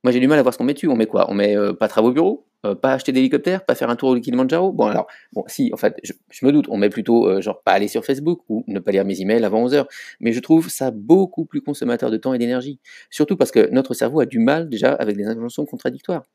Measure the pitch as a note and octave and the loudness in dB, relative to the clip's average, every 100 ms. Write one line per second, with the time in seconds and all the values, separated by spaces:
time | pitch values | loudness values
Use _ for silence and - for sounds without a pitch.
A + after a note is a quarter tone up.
0 | B2 B2 B2+ D3+ B2 - A#2+ C#3+ E3 A#2+ | 2 2 4 4 4 2 -2 0 0 0
1 | A2 G2 - G2 G#2 G#2 G2+ F#2+ A2 - | 0 0 0 2 2 2 0 0 -2 2
2 | A2+ C3 F3+ A3 _ _ G#2+ F#2+ C3+ C3 | 2 2 0 -2 _ _ -6 -2 0 0
3 | C3+ C3 C3 C#3 F3+ F#3 F#3+ B2 A#2+ A#2+ | 0 2 2 2 0 0 0 0 -2 0
4 | C3 B2 A#2+ B2 C3 E3 F#3+ - A2 G#2 | 2 0 0 -2 0 2 0 0 0 0
5 | - - _ G#2+ - - B2 - A2+ - | -6 -14 _ -12 -10 -4 -4 0 -2 -2
6 | - - _ - B2+ D3 - G2+ G#2 A2 | -16 -18 _ -2 2 2 0 0 0 0
7 | G#2 A#2 G2 F#2+ G2+ F#2+ - G2 G2+ A#2+ | 0 2 2 0 -4 -4 0 0 0 -4
8 | - C3+ D3+ F3 _ A2 - G2 G2 G2 | -4 -2 -2 -4 _ -6 -4 -6 0 0
9 | G2 F2+ F#2 A#2 G#2+ A2 B2 C#3+ C3 - | 0 -4 0 0 2 0 2 0 -2 -10
10 | - - A#2 A#2 - D#3+ E3 - C3 A2+ | -20 -6 -4 -4 2 2 2 -4 -4 -6
11 | G#2+ F3+ F#3 - D#3+ D3 C#3+ C#3+ B2 A#2+ | 2 4 4 -4 -6 -8 -8 -6 -4 -2
12 | B2 A2 C3 B2+ A#2+ B2+ C3 C#3 _ - | -2 -4 -2 -2 -2 -2 -6 -16 _ -20
13 | - - D3+ G3+ B2+ - A2 B2+ C3 A#2+ | -18 -2 -2 2 2 4 4 2 0 -2
14 | A#2 D3+ - A#2 A2+ D#3 E3 A2+ C3 C3+ | 0 0 0 2 2 2 -2 0 0 0
15 | G#2+ G2+ G#2 A3+ A#2+ - D3 B3 - E3+ | -2 -4 -4 -6 -8 -8 -8 -6 -8 -8
16 | - E3+ - | -8 -8 -8